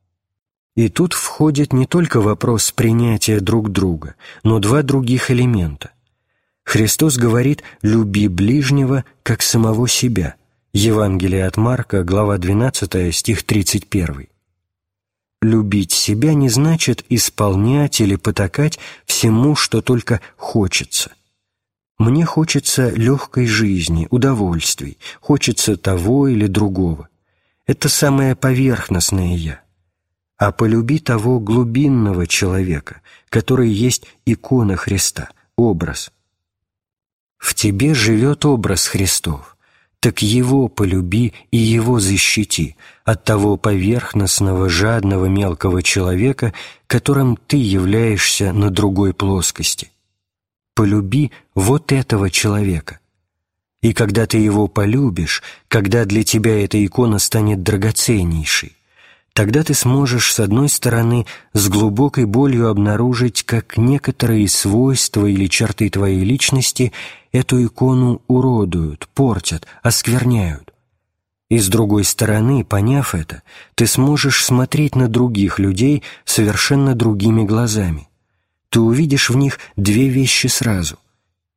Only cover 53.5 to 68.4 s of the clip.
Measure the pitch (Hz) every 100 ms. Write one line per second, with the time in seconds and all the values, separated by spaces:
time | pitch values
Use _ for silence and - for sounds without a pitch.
53.5 | _ _ - 113 - 107 101 113 113 107
54.5 | 104 101 - 101 127 139 87 80 - -
55.5 | - - 113 98 117 107 107 107 113 110
56.5 | 107 101 107 101 - 120 101 - 113 107
57.5 | 101 90 101 110 - - 107 87 82 76
58.5 | - - _ _ _ - _ _ - 104
59.5 | 139 156 143 123 135 135 120 - - 101
60.5 | 113 143 - 123 117 117 120 - - _
61.5 | 107 101 101 107 101 143 135 113 113 139
62.5 | 120 117 101 101 107 123 120 123 - -
63.5 | 117 - - 120 143 - - 117 110 98
64.5 | - 101 107 135 127 - 107 104 98 95
65.5 | - 113 - 104 98 98 95 95 139 -
66.5 | 135 127 - 123 - - - _ 127 -
67.5 | 127 117 - 131 127 123 117 - 127